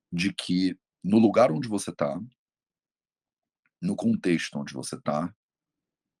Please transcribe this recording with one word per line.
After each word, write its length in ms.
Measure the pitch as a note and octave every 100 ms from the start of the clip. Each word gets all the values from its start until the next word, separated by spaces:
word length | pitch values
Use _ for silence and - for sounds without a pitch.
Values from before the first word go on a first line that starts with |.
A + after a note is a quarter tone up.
| -
de 220 | F2 F#2+
que 440 | - - F#2 F#2 F2 _ _
no 140 | F2+ A2
lugar 340 | A2 - C3
onde 160 | D#3 B2
você 260 | G2+ -
tá, 260 | - D2 D2+ B2 _ _ _ _ _ _ _ _ _ _ _ _ _ _ -
no 140 | F2 G2+
contexto 640 | A2+ G#2+ F#2+ E2 - D2
onde 140 | C#2+
você 260 | C2 - -
tá, 320 | - D2+ E2+ - _ _ _ _ _ _ _ _